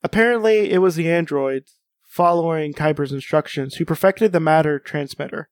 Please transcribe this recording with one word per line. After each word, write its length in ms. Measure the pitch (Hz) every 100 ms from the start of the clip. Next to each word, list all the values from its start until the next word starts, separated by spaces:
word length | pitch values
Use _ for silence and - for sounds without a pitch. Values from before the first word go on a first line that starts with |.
apparently, 680 | - 208 233 240 220 214 208
it 80 | 185
was 180 | 185 165
the 140 | 165
androids, 680 | 170 165 143 135 135 _ _ _ _ _
following 640 | - 175 175 165 160 151
Kyber's 380 | 143 151 147 143
instructions, 640 | 139 - 156 - - 135 -
who 80 |
perfected 480 | 170 160 190 190 220
the 80 | 175
matter 380 | 156 156 151 143
transmitter. 680 | - 151 139 - 143 - 156